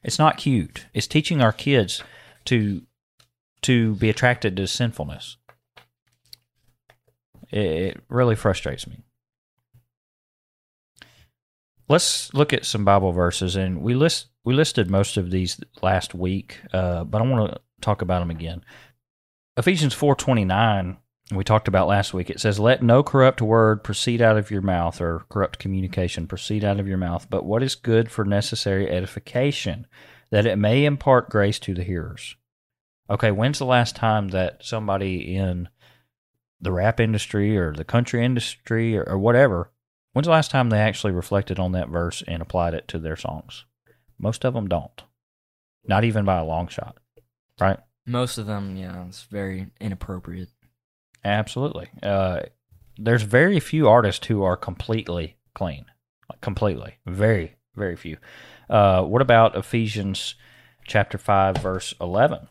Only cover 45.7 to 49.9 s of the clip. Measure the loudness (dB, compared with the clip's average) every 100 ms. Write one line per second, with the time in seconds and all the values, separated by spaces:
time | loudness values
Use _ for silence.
45.7 | _ -2 0 2 0 0 0 -2 -4 -6
46.7 | -10 -14 -18 _ _ _ _ _ _ 0
47.7 | 0 _ _ -8 -4 -4 -6 -8 -8 -8
48.7 | -10 -12 -14 -14 -18 -12 -8 -8 -8 -10
49.7 | _ -10